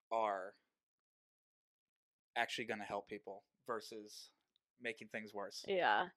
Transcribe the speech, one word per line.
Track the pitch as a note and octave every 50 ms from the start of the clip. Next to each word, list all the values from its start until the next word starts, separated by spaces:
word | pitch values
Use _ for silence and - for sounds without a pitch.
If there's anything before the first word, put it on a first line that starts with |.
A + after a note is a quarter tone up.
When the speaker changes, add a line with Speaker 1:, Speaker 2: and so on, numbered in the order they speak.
| _ _
Speaker 1:
are | A2+ A2+ A2 G#2 G2 F#2+ F#2 G#2 - _ _ _ _ _ _ _ _ _ _ _ _ _ _ _ _ _ _ _ _ _ _ _ _ _ _ _ _ _ _ _ _ _ _ _ _
actually | A#2+ A#2 - - - A#2
gonna | A2 A2+ G#2 G2+
help | F#2+ G#2+ G2+ -
people | - G#2+ G2+ - G2+ G2 G2+ - _ _ _ _
versus | - A#2 G#2+ - - A#2 A2 G#2 G#2+ - - - - _ _ _ _ _ _ _ _ _ _
making | A#2+ A#2 A2 - A2
things | G#2+ - A2+ G#2+ G#2 G#2
worse? | G2+ G2 G2+ - - -
Speaker 2:
Yeah. | - G3 F3+ D#3 A#2 G#2 A2 F3+ F3+ -